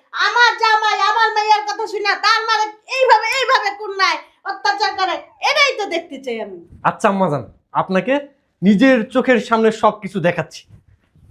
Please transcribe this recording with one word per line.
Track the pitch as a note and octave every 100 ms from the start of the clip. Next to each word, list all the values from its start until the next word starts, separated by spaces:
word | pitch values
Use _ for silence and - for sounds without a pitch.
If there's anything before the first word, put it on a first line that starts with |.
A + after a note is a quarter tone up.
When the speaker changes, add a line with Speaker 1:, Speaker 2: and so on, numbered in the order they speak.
| _
Speaker 1:
আমার | E4 G4+ A#4 A#4+ A4
জামাই | A4+ G#4+ G#4+ G4+
আমার | G4 A4+ A4 G#4+
মেয়ের | G#4+ G#4 G#4
কথা | G#4 A4
শুনে | G4+
তার | G4+ - G#4 A4+ A4+
মারে | G#4+ G#4+
এইভাবে, | - - C5 B4+ A4 A4
এইভাবে | C5 A#4+ C5 G#4 -
কোন | G#4 G4
নাই | F4+ D4+ - _
অত্যাচার | G4 F#4+ G#4+ G4+ G#4 G4
করে, | F#4 D#4
এটাই | - _ G#4+ D5 C#5 -
তো | G4
দেখতে | E4+ E4+ C4+
চাই | C4+ A3+
আমি। | G#3 F3+ - -
Speaker 2:
আচ্ছা | D#3+ F3 G#3
আম্মা | G3 F3+
জান, | C#3+ A2 - _
আপনাকে | D3 D#3+ F#3+ F#3+ C#4+ C#4+ _ _ _
নিজের | F#3+ G3+ C4+ B3+ G#3+
চোখের | C4 B3+ A#3
সামনে | - A3+ A3
সব | G#3+ G#3+ G#3
কিছু | G3 G3
দেখাচ্ছি, | E3+ E3+ D#3 - - - _ _ _ _ -